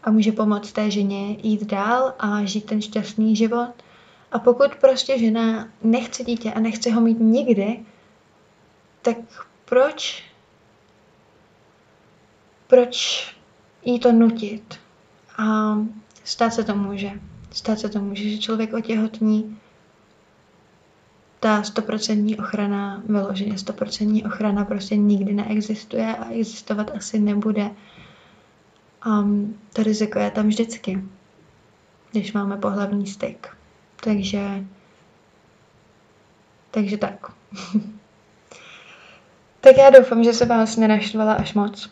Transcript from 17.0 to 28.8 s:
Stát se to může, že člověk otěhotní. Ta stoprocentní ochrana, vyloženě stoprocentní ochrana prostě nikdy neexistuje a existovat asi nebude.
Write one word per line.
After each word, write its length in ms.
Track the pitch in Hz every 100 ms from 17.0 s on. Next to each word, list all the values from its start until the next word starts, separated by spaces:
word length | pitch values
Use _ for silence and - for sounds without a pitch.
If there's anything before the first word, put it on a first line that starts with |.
| 196 202 - - -
Stát 280 | - - 214
se 100 | 214
to 100 | 208
může, 300 | 196 202 208
že 80 | 214
člověk 360 | - 220 220
otěhotní. 840 | 226 226 220 220 - 214 214 214 - _ _ _ _ _ _ _ _ _ _ _ _ _ _ _ _ _ _
Ta 240 | 220 214
stoprocentní 720 | 202 - 214 220 - 214 208 214
ochrana, 680 | 208 208 202 202 202 196 -
vyloženě 520 | 208 196 190 208 196
stoprocentní 680 | - 214 208 - 208 214 214
ochrana 400 | - 214 202 202
prostě 300 | 208 196 208
nikdy 380 | 208 202 202
neexistuje 840 | 202 214 214 214 214 - 226 220 226
a 140 | 233
existovat 640 | 226 214 - - 208 208 208
asi 240 | - 220
nebude. 520 | 208 208 214 208 202 208 - - - - - _ _ _ _ _